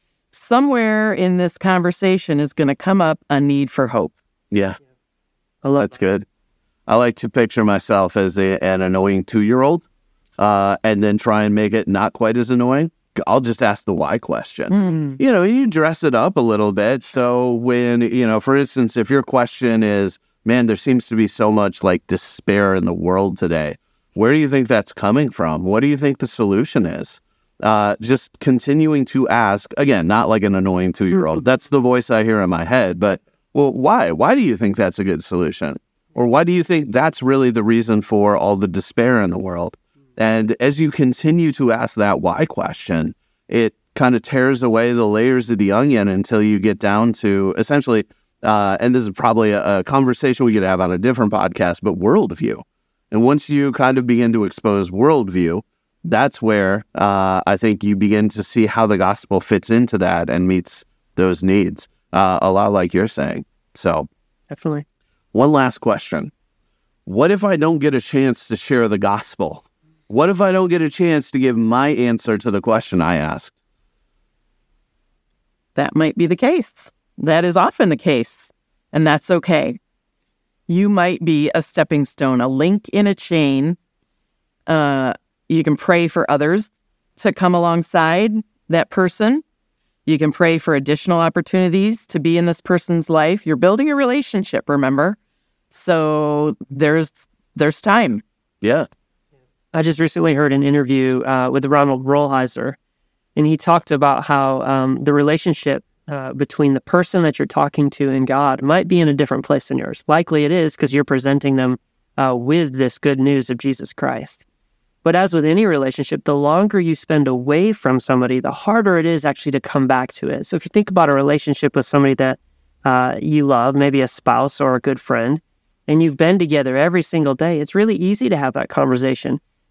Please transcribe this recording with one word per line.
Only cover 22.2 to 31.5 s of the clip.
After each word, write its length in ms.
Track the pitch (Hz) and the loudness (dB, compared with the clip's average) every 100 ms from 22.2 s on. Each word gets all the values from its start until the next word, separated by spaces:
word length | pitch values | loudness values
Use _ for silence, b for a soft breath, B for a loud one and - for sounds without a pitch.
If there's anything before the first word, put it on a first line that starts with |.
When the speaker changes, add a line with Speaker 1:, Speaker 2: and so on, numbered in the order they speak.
| - - - 101 98 | -6 -10 -2 0 2
Speaker 2:
in 100 | 95 | 0
the 100 | 90 | -2
world 420 | 87 85 92 98 - | -2 -2 0 0 -2
today. 400 | 87 82 76 73 _ _ _ | -2 -2 -4 -8 _ _ _
Where 180 | - 113 | 0 2
do 80 | 151 | 2
you 80 | 147 | 2
think 180 | 135 120 | 0 2
that's 260 | 117 - | 0 -2
coming 380 | - 101 123 139 | -4 0 0 0
from? 320 | - 82 78 | -2 -4 -2
What 180 | 90 107 | -2 0
do 60 | 139 | 0
you 100 | 143 | 0
think 220 | 143 135 | -2 -2
the 80 | 131 | -4
solution 580 | - 104 98 151 131 87 | -2 0 0 0 0 -2
is?" 340 | 82 - - _ _ _ - | -4 -10 -16 _ _ _ -6
Uh, 320 | 107 107 104 - | 0 2 0 -2
just 400 | 110 131 - - | 0 -2 -2 -6
continuing 640 | - 127 - 147 156 147 | 0 0 2 0 2 0
to 240 | 127 135 127 | -2 -2 0
ask, 440 | 117 107 101 - - | 2 0 -2 -4 -2
again, 320 | 139 104 82 | 0 2 2
not 200 | 107 90 | 2 2
like 140 | 110 | 2
an 140 | 101 98 | 2 0
annoying 360 | 95 92 92 | 0 0 -2
two-year-old. 460 | - 95 190 78 80 | 0 0 0 0 -2
Speaker 3:
Mm-hmm. 40 | |
Speaker 2:
That's 240 | - | 0